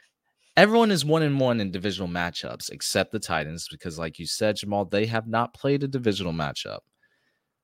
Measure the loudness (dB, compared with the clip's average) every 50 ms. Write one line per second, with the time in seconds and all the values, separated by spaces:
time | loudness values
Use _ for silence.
0 | _ _ _ _ _ _ _ _ _ _ 6 6 6 8 8 6 6 6 4 2
1 | 2 2 2 4 4 4 4 4 4 4 4 2 0 -2 -2 -2 -2 -2 -2 -2
2 | -4 -4 -2 -2 -2 -2 -4 -6 -10 -10 -10 -10 -10 -12 -10 -8 -4 -2 0 0
3 | 0 0 -2 -8 -4 -2 -2 -2 -2 -2 -6 -10 -12 -12 -14 -12 -10 -10 -8 -8
4 | -8 -8 -8 -10 -10 -8 -4 -2 0 0 0 -2 -4 -4 -2 -2 -2 0 0 0
5 | 0 0 -2 -4 -4 -2 0 0 0 -2 -4 -4 -2 0 0 0 -2 -2 -4 0
6 | 0 0 0 0 -2 -4 -2 -2 -4 -4 -4 -8 -10 -10 -12 -14 -16 _ _ _
7 | _ _ _ _ _ _ _ _ _ _ _ _